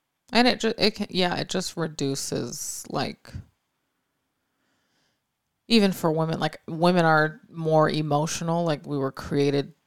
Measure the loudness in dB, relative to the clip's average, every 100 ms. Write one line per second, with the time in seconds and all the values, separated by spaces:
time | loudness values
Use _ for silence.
0 | _ _ -2 2 2 2 -2 0 -2 -2
1 | -6 -2 -2 -2 -4 -4 -6 -6 -6 -4
2 | -4 -4 -4 -4 -6 -8 -10 -10 -8 -4
3 | -4 -8 -14 -16 -16 _ _ _ _ _
4 | _ _ _ _ _ _ _ _ _ _
5 | _ _ _ _ _ _ 2 4 4 2
6 | 0 0 0 -2 -4 -6 -10 2 4 6
7 | 6 4 2 -2 _ -6 2 4 4 2
8 | 0 0 0 -2 -2 0 0 -2 -4 -4
9 | -4 -6 -4 0 2 2 -2 -10